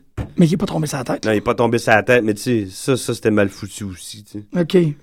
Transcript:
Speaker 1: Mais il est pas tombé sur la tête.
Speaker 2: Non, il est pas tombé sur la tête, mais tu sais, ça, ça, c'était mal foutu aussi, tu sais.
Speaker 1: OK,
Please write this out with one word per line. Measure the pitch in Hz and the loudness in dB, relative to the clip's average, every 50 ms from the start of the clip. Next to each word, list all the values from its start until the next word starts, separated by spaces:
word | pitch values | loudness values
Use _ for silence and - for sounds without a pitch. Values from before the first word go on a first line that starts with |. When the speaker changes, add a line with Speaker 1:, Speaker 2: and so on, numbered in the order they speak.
| _ _ - - - - - - | _ _ -10 -10 -10 -6 2 2
Speaker 1:
Mais | 175 151 | 4 4
il | 180 | 4
est | 160 | 0
pas | 208 | -2
tombé | - - 165 156 143 | -4 -4 -4 -4 -4
sur | - 139 | -4 -6
la | 123 | -6
tête. | - 156 - - | -6 -6 -4 0
Speaker 2:
Non, | 107 | 0
il | 110 104 | 0 0
est | |
pas | 98 120 117 | 2 0 0
tombé | - 120 117 117 117 | 2 2 2 2 0
sur | - - | 2 4
la | 113 104 98 | 4 4 4
tête, | - 123 123 107 | 4 2 2 4
mais | 110 104 | 2 -2
tu | 104 | -2
sais, | - 127 123 110 101 95 | -2 -2 0 0 -2 -4
ça, | 90 - - - 135 120 | -10 -8 -2 -2 -2 -2
ça, | - - 123 | -2 -4 -6
c'était | - - 113 | -2 0 2
mal | 107 104 101 98 | 2 2 2 0
foutu | - - - 98 - - 107 | -2 -8 -14 -12 -12 -10 -10
aussi, | 98 92 - - - - 107 104 | -10 -12 -12 -16 -18 -18 -18 -20
tu | _ - 104 | _ -16 -16
sais. | 104 _ - 180 | -14 _ -2 -2
Speaker 1:
OK, | 175 151 - 185 175 151 143 - | -2 2 4 2 4 2 0 2